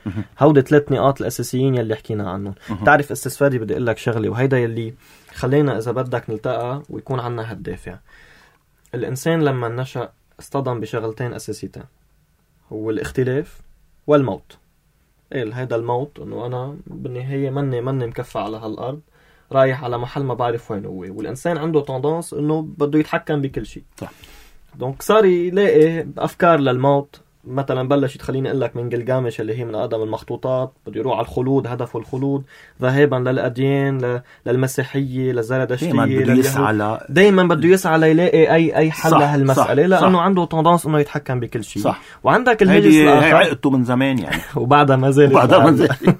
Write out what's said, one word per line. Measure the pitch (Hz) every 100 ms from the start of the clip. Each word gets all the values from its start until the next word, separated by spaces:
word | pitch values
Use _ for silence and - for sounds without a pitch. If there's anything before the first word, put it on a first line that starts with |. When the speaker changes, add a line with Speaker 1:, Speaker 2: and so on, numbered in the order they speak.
| 107
Speaker 1:
مهم. | 95 98 -
Speaker 2:
هودي | 143 143
ثلاث | 131 151 143
نقاط | 131 127 135
الأساسيين | - - 120 127 135
يلي | 127 113
حكينا | 110 - 110 101
عنهم. | 92 101 98 -
Speaker 1:
مهم. | 101
Speaker 2:
تعرف | 107 147 143
أستاذ | - 131 -
فادي، | 139 127
بدي | 107
أقول | - 120
لك | -
شغلة، | - 113 104
وهيدا | 110 135 127
يلي | 117 113 113 - _ _ _
خلينا | - 127 139 143 110
إذا | 117
بدك | 117 127 123 -
نلتقى | 107 131 117 120 139 156
ويكون | - - 127
عنا | 120 120 113
هالدافع. | 92 85 92 - 92 _ - - _ _ _ _ _ _
الإنسان | 120 - 131 165 165
لما | 147 127 120
نشأ | 120 131 131 117 _ _ -
اصطدم | - 139 127 120
بشغلتين | 104 120 110 110 123
أساسيتين، | 110 - 101 95 - - _ _ _ _ _ _ _ _
هو | 110 110
الاختلاف | 107 - - 127 131 160 - - _ _ _ -
والموت. | 147 127 95 - _ _ _ _ _ _ _ _
إيه، | 135 110
هيدا | 120 127 117
الموت | 117 123 147 -
إنه | - 107 120
أنا | 123 131 147 -
بالنهاية | 160 127 123 131 139 139
مني، | 135 139 127
مني | 123 135 120
مكفى | 123 123 113
على | 101 110
هالأرض، | 110 - 120 147 - _ _ _ -
رايح | 135 135 131
على | 127 120
محل | 120 147
ما | 135
بعرف | 117 120 117 -
وين | 104
هو. | 101 92
والإنسان | 90 101 - 131 170 165
عنده | 160 156
tendance | 135 131 143 165 165
إنه | 147 147 156 156 147
بده | 143 151
يتحكم | 156 170 - 151
بكل | 139 135 107
شيء. | - - -
Speaker 1:
صح. | - - - - - - -
Speaker 2:
دونك | - 123 135
صار | - 214
يلاقي | 196 180 175 180 202 151 156 165 135 -
أفكار | 156 - 175 160
للموت. | 135 123 139 139 139 - _ _
مثلًا | - 131 135 127 127
بلشت، | 143 131 -
خليني | - 131 135
أقول | 135
لك، | 120 120
من | 120
جلجامش | 120 117 131 123 113
اللي | 110 113
هي |
من | 117
أقدم | 107 113 113
المخطوطات، | 110 110 - 120 131 131 131 - -
بده | 107
يروح | 120 107
على |
الخلود، | 117 - 131 135 117
هدفه | 123 120 117
الخلود، | 113 131 139 139 135 - - -
ذهابًا | 127 139 143 127
للأديان، | 127 131 127 120 135 139 139 135
ل-، | 123 120 - _ -
للمسيحية، | 123 131 135 127 139 139 127 131
للزردشتية، | 123 110 131 123 127 160
Speaker 1:
دايمًا | 120 113
بده |
Speaker 2:
لليهود. | 131 123 127
Speaker 1:
يسعى | 135 135 110
ل- | 107 104 113 -
Speaker 2:
دايمًا | 139 202 190
بده | 180 160 165
يسعى | 185 185 160
ليلاقي | 160 160 175 160 160
أي، | 165 160 -
أي | 156
حل | 156 160
Speaker 1:
صح، | 156
Speaker 2:
لهالمسألة، | 147 147 135 135
Speaker 1:
صح، | -
Speaker 2:
لأنه | 127 175 185
Speaker 1:
صح. | 170 180
Speaker 2:
عنده | 175 190
tendance | 165 160 160 170 151
إنه | 151
يتحكم | 143 147 - 127
بكل | 117 123
شيء. | 104 101
Speaker 1:
صح. | 110 - - -
Speaker 2:
وعندك | 123 190 254 226
الهاجس | 190 196
Speaker 1:
هيدي، | - 156
هي | 151 143
Speaker 2:
الآخر. | 156 156
Speaker 1:
عقدته | 185 139 147
من | 131
زمان | 120 123 135 131
يعني. | 78 - -
Speaker 2:
<laughs> | 143
وبعدها | 120 143 139 135
ما | 131
زالت | 135 143
Speaker 1:
وبعدها | - 123 175
ما |
Speaker 2:
بعد. | 165
Speaker 1:
زالت. | 147 151 131 - -